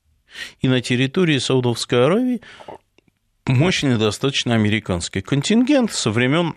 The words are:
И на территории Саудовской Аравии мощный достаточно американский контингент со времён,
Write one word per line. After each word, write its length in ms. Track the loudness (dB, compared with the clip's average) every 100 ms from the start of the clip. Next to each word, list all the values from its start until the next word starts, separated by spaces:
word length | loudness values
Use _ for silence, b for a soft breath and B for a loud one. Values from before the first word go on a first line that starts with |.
| _ _ _ B B B
И 60 | 0
на 120 | 0
территории 600 | 0 -2 0 0 0 0
Саудовской 680 | 0 0 0 -2 0 2 2
Аравии 360 | 2 0 -4 B B B B _ _ _ _ _ _ 0
мощный 500 | 2 2 0 0 2
достаточно 560 | 0 0 -4 -2 0
американский 680 | 0 2 0 -2 -4 -4 -6
контингент 680 | -4 -2 0 2 2 2 0
со 200 | -2 -2
времён, 440 | 0 2 0 -2